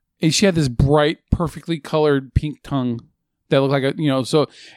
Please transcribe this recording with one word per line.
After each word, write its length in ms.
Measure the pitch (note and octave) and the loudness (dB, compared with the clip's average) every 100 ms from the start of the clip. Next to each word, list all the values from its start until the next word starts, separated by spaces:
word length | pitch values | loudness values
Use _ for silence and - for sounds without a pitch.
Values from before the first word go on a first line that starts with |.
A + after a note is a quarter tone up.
| _ _ | _ _
And 120 | E3 | -2
she 100 | - G3 | 2 2
had 80 | |
this 140 | E3+ C#3 | 2 0
bright, 500 | A#2 C3+ D3 D3 - _ | 0 2 4 2 -2 _
perfectly 500 | - E3 E3 - E3+ | -2 -2 -8 -8 -8
colored 540 | - D#3 D3+ C#3 C3 | -4 0 2 2 -2
pink 280 | - D3+ C3 | -6 -6 -8
tongue 380 | - C#3 B2 A#2+ - _ _ _ _ | -8 -4 -4 -6 -10 _ _ _ _
that 120 | C#3 | 0
looked 120 | C3+ | 0
like 100 | C#3 | 0
a, 100 | C3+ - | -2 -2
you 120 | D3+ | -2
know, 140 | C3 | -2
so 240 | A#2+ D#3 C#3 - - | 0 0 0 -4 -20